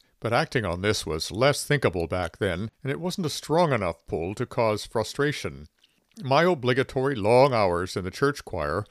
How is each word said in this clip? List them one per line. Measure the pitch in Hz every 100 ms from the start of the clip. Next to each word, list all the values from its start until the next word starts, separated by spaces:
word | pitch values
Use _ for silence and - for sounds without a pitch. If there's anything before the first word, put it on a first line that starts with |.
| _ _
but | 113
acting | 117 160 131 101
on | 87
this | 101 104 -
was | 80 -
less | 101 135 -
thinkable | - 147 113 87 82
back | 92 87 -
then, | 101 85 107 -
and | 135
it | 147
wasn't | 175 175 156
a |
strong | - - 156 175
enough | 123 92 - -
pull | 95 85
to | 104
cause | 123 - 113 107
frustration. | - 117 107 - 143 139 92 69 76 _ _ _ _ -
My | 143 139
obligatory | 175 165 123 127 123 135 131
long | 131 98 123 139
hours | 117 98 87 92 -
in |
the | 90
church | - 139 143
choir, | - 87 73 85 107